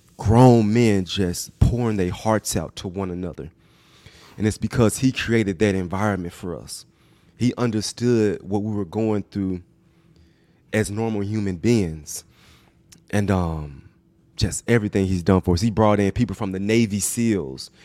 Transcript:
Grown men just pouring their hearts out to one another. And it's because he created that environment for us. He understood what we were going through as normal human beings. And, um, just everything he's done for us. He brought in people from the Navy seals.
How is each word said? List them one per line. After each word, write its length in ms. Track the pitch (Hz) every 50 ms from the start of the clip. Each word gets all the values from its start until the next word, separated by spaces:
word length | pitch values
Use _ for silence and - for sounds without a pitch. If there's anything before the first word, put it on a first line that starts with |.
| _ _ _
Grown 560 | - - 104 110 120 127 127 120 117 107 104
men 320 | 110 120 120 110 101 98 92
just 540 | 85 - - 98 87 87 - - - - -
pouring 360 | - - - 120 123 113 107
their 140 | 98 90 90
hearts 460 | 92 - - 110 110 104 - - -
out 200 | 104 80 - -
to 120 | - - 98
one 220 | 85 98 98 92
another. 400 | 87 90 90 87 - - 71 80 - _ _ _ _ _ _ _ _ _ - - - - - - -
And 100 | - 104
it's 120 | 110 - -
because 400 | - 110 - - 117 104 - -
he 140 | 135 131
created 460 | 123 - - - 113 113 107 98 95 80
that 140 | 107 104 95
environment 600 | 95 90 85 90 95 107 107 98 92 87 87 -
for 220 | - - 90 82
us. 280 | 62 53 - - - - _ _ _ _ _ _ _ _ _ _ -
He 160 | 120 123 -
understood 840 | - 123 120 107 107 101 - - - 120 123 123 113 107 104 87 -
what 200 | - 92 98 104
we 120 | 104 110 107
were 100 | 101 98
going 380 | 82 80 104 113 110 107 101
through 400 | 95 _ - 101 98 95 92 90 90 _ _ _ _ _ _ _ _ _ _ _ _ _ _ _ _ _ _ _ _ _
as 180 | - 107 107 92
normal 320 | 101 107 113 113 110 101
human 340 | 101 98 107 110 104 98 92
beings. 680 | 82 78 113 120 110 98 82 78 78 76 - - - - _ _ _ _ _ _ _ _ _ _ _ _ _ - - _ -
And, 200 | - 104 101 95
um, 580 | 98 92 90 82 80 78 76 73 69 69 - - _ _ _ _ _ _ _ _ _
just 260 | - - 87 - - - -
everything 380 | 117 117 104 104 - 101 95
he's 160 | 92 95 90
done 180 | 82 98 95 92
for 140 | - 92 87
us. 80 | 85
He 80 | 107 117
brought 300 | 98 110 110 107 104 101
in 120 | 101 98
people 240 | - 117 123 92 95
from 160 | - 110 98
the 80 | 92 95
Navy 400 | 101 104 113 117 117 98 101 101
seals. 720 | 92 - - 120 117 113 107 92 76 65 65 - - - _ _ -